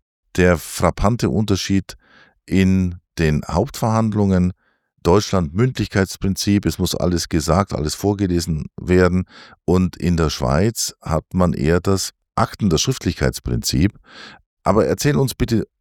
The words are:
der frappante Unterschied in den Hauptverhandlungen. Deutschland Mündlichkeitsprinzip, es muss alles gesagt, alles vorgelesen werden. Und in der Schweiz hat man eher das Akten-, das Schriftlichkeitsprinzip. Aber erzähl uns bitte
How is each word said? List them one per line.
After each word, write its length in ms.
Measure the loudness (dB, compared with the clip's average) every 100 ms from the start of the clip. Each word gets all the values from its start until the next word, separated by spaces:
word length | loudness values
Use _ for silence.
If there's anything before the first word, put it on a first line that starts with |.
| _ _ _ 2
der 220 | 4 2
frappante 720 | -2 -2 -2 0 0 0 -2
Unterschied 640 | -2 0 -2 0 -2 -2 -12 _ _ _ _
in 520 | -2 2 4 4 0 -4 _ -2
den 220 | 0 0 -2
Hauptverhandlungen. 1040 | -2 -2 -2 -2 0 0 0 2 2 2 -2 _ _ _ _
Deutschland 520 | 2 2 2 -2 -2
Mündlichkeitsprinzip, 1120 | 0 0 0 -2 0 -2 -2 -4 -2 0 0 0
es 120 | -2
muss 160 | -2
alles 360 | -2 -2 -2 -2
gesagt, 420 | -2 0 0 0
alles 220 | -4 -6
vorgelesen 720 | -2 -2 0 0 -2 -2 -4 -6 -8
werden. 460 | 2 4 4 2 -4 -10 -20 -8
Und 320 | 0 2 2 -2
in 220 | -2 0
der 100 | 0
Schweiz 680 | 0 0 0 0 -2 -8 -8
hat 240 | -4 -4 -2
man 220 | -2 0
eher 260 | 0 2 2
das 300 | 2 -2 -2 -14 _
Akten-, 340 | -4 -4 -2 0
das 140 | 0
Schriftlichkeitsprinzip. 1080 | 0 -4 -4 -2 -2 -2 -4 -4 -2 0 0 -2 _ -20 -20 -20 _ _
Aber 200 | 0 2
erzähl 320 | 2 0 0 0
uns 180 | -2
bitte 320 | -2 -2 -2 -4 _